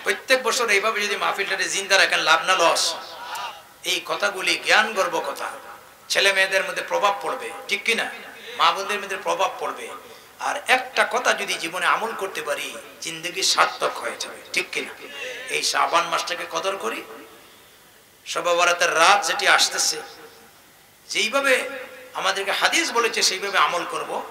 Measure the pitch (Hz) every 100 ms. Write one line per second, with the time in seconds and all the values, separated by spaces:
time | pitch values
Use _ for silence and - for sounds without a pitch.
0 | - 196 - 262 - 220 233 202 208 214
1 | 208 202 170 160 190 190 180 190 196 190
2 | 175 175 156 165 175 185 170 147 - -
3 | - - - - - - - - 175 175
4 | 170 160 202 190 175 160 151 185 220 202
5 | 175 160 143 135 - - - - - -
6 | - - 196 190 190 190 185 180 175 170
7 | 202 196 160 131 113 - - 196 - 214
8 | 135 - - - - - 156 180 196 202
9 | 190 190 170 170 - - 143 - - -
10 | - - - - 131 143 - 254 - -
11 | 208 240 254 214 196 185 165 175 170 160
12 | 220 214 190 160 151 143 139 117 - -
13 | 160 160 165 175 175 - 165 - 135 -
14 | 117 - - - - 180 - 147 131 -
15 | - - - - - 147 143 143 139 160
16 | 165 160 - 175 175 165 190 196 214 320
17 | - - - - - - - - - -
18 | _ _ - 165 170 170 175 175 175 156
19 | 170 202 - 180 185 - - - - -
20 | - - - - - - - - - _
21 | - 170 214 269 269 247 - - - -
22 | - 156 180 196 196 - 180 311 320 233
23 | 226 208 180 190 196 185 151 175 165 156
24 | 147 123 -